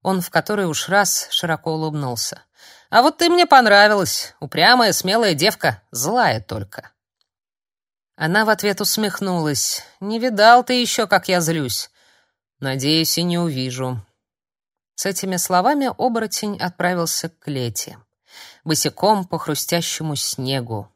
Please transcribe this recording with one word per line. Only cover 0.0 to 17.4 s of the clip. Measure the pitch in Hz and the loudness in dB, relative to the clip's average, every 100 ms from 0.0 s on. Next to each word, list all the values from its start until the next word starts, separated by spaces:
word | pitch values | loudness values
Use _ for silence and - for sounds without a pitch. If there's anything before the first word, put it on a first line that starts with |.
Он | 180 190 | -2 -2
в | 175 | -2
который | 165 - 214 180 | -4 -2 -2 -2
уж | 147 - | -4 0
раз | 196 196 - - | 2 2 0 -4
широко | - 170 156 165 | -4 -2 -2 -2
улыбнулся. | 156 156 151 135 117 - - _ _ - - _ | -4 -4 -4 -4 -4 -6 -10 _ _ -20 -20 _
«А | 220 | 0
вот | 277 311 | 0 0
ты | 339 | 0
мне | 349 349 | 2 6
понравилась, | 269 226 202 208 208 156 - - _ | 6 8 6 6 4 0 -4 -8 _
упрямая, | 151 143 185 254 220 | -8 2 4 6 4
смелая | 175 185 220 220 | 2 0 0 2
девка, | 147 185 - 160 110 _ | 2 0 0 -2 -4 _
злая | 120 143 240 196 113 | -6 -2 0 0 0
только». | - 107 98 - - _ _ _ _ _ _ _ _ _ _ _ _ - | -6 -10 -10 -14 -20 _ _ _ _ _ _ _ _ _ _ _ _ -6
Она | 160 202 | 0 2
в | 220 | 2
ответ | 214 202 196 | 2 0 0
усмехнулась. | 202 - 208 - 196 175 151 135 - - - _ | -2 0 -2 -2 -2 -2 -2 -2 -4 -6 -12 _
«Не | 196 226 | -6 -4
видал | 254 208 214 240 | -2 6 8 8
ты | 247 | 6
еще, | 254 240 - 220 | 0 0 -2 2
как | 190 - | 0 2
я | 180 | 0
злюсь. | 160 160 131 - - _ _ _ _ _ _ _ | 0 -2 -4 -6 -10 _ _ _ _ _ _ _
Надеюсь, | 135 131 139 160 160 - | -6 -2 0 2 2 0
и | |
не | 175 175 | 0 0
увижу». | 170 131 127 123 127 123 - _ _ _ _ _ _ _ _ - | 0 -2 -6 -4 -6 -6 -12 _ _ _ _ _ _ _ _ -8
С | 202 | -6
этими | 190 190 180 | -4 -4 -4
словами | - 185 208 294 269 - | 0 2 2 2 -2 -2
оборотень | 247 233 214 - 208 202 | -2 -2 -4 -6 -6 -4
отправился | 180 - 175 180 165 - 170 | -6 -2 -2 0 -2 -4 -8
к | |
клете, | _ | _